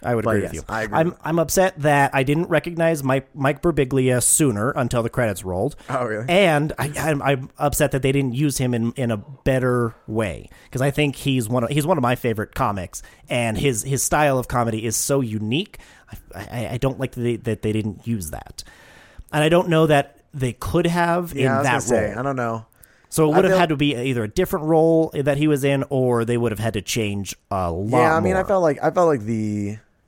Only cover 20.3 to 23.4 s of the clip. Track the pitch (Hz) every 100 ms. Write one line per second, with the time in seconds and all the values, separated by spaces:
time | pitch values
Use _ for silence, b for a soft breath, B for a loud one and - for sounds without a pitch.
20.3 | 143 127 - - 170 170 170 170 170 170
21.3 | 139 131 135 131 120 113 117 107 104 139
22.3 | 131 117 113 - b b b b - 156
23.3 | 165